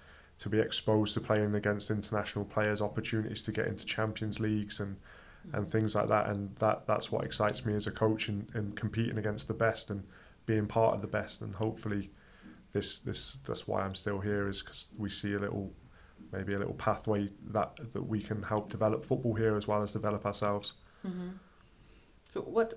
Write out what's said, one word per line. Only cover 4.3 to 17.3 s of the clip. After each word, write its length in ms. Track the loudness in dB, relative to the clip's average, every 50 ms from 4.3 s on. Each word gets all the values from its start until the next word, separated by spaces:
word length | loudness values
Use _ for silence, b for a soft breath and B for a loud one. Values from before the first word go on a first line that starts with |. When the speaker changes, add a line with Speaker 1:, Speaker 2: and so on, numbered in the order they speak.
| -2 0
Speaker 1:
Leagues 400 | 0 2 2 0 0 -2 -2 -4
and 180 | -2 -4 -6 -8 B B B B B B B B B -6 -4
and 140 | -4 -2 0
things 260 | 2 2 2 4 2
like 140 | 2 4 4
that. 200 | 4 4 4 2
And 260 | 0 -2 -4 -6 -2
that, 280 | 2 4 4 4 2 2
that's 240 | 0 2 2 2 0
what 120 | -2 -2 -2
excites 400 | -2 0 2 2 2 2 0 0
me 80 | 0 0
as 140 | 0 0
a 40 | -2
coach, 360 | 0 2 4 4 4 2 0
and, 200 | -2 -2 -4 -4 -4 -4
and 220 | -4 -4 -4 -4
competing 420 | -2 -2 0 0 0 0 0 0
against 300 | 0 0 0 -2 -2 -2
the 60 | -2 0
best 360 | 2 2 2 2 0 -4 -4
and 140 | -4 -6 -6 B B B B B B B -2
being 220 | 2 2 2 2
part 280 | 2 4 6 6 6 4
of 60 | 2
the 60 | -2
best. 340 | -2 -2 -2 -2 -4 -6 -8
And 140 | -8 -8 -4
hopefully 540 | -2 -2 -2 -2 -4 -4 -2 -2 -2 -4 -6 B B B B B B B B B B B -4 -4
this, 260 | -2 0 0 -2 -2
this, 380 | -4 -4 -4 -2 -2 -4 -4 -6 -6
that's 220 | -6 -6 -6 -2
why 140 | -2 -2 0
I'm 140 | 0 -2 -4
still 240 | -4 -4 -2 -2 -2
here, 280 | 0 0 0 0 0 0
is 120 | -2 -4
'cause 260 | -6 -6 -10 -10 -12 -10 -6
we 120 | -6 -4 -4
see 240 | -4 -2 -2 -2 0
a 60 | 0
little, 320 | -2 -2 -2 -4 -4 -6 -10 -14 b b b b b b b b -14 -8
maybe 220 | -6 -4 -2 -2 -2
a 60 | -2
little 140 | -2 -4 -4
pathway 560 | 0 2 2 2 2 2 2 2 2 2 -2